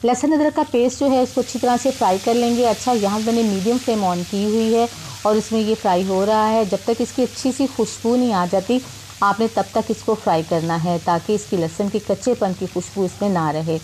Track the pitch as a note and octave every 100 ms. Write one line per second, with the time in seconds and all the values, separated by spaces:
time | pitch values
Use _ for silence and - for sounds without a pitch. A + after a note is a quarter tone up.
0 | A#3 B3 D4+ D#4 D4+ D4+ D4 A#3+ B3+ B3+
1 | C#4 C4 B3+ - A#3+ A#3+ B3 B3 C4+ C4
2 | G#3 F#3+ A#3 A#3+ A#3+ A#3+ A#3+ G#3 B3+ A#3+
3 | G3 G#3+ A3 A#3 A3 G3 G3 A#3+ B3 A3
4 | F#3+ F3 F3 G3+ G#3 A3 A3+ A3+ A#3 -
5 | - - G#3 G#3+ G#3+ A3 G#3+ A3 G#3 F3+
6 | F#3+ F#3+ G3+ G#3+ G#3+ A3+ G#3 F#3+ - A3+
7 | A#3+ - A#3+ - C4 C4 C4+ - A3 -
8 | A3+ B3 B3 G3 F3+ F#3+ F#3+ B3+ B3+ -
9 | - - G3+ G3+ A3+ G#3 F#3+ A#3 G#3 G#3+
10 | - G#3+ G#3 E3 D#3+ E3+ E3 E3 E3+ E3+
11 | F3 E3+ E3+ G#3 - F#3+ E3+ E3 G3+ G3+
12 | G#3 G3 - A#3+ G3 F3+ F#3 F3+ - G3
13 | F#3 - G3+ F3+ D#3 D3+ D#3+ D#3+